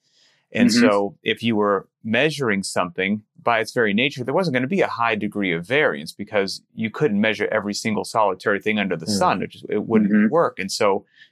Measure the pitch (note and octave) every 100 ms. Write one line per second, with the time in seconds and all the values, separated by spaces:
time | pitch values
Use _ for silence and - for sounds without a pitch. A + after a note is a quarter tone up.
0 | _ _ _ _ _ - A#2+ A#2+ A2+ G2+
1 | G2+ - A2 G#2+ A#2 G#2 G2+ G2 - _
2 | A2+ A#2 D#3 C#3+ A#2+ G2 - G2+ F2 F#2
3 | F#2+ G#2+ - - A#2+ A2+ A2 B2+ G#2+ G2+
4 | C#3 C3 C3 E3 F3 B2+ C3 F#3+ A2+ -
5 | A#2 G#2+ G#2+ G#2 F#2+ E2+ F2+ C#3 C3 C#2+
6 | E2 - G2+ G#2 G2 - _ - A2 -
7 | C3 G2+ A2 G2+ G#2 A2 G2+ G2+ A2+ G2+
8 | F#2+ A#2 G#2 F#2 A2+ G2 G#2+ G#2+ G2 E2
9 | E2+ G#2+ F3+ G2+ F#2 - - G#2 - A2
10 | G2+ G#2 G#2+ E3 C#3 - F#2+ - G#2 G2
11 | - _ -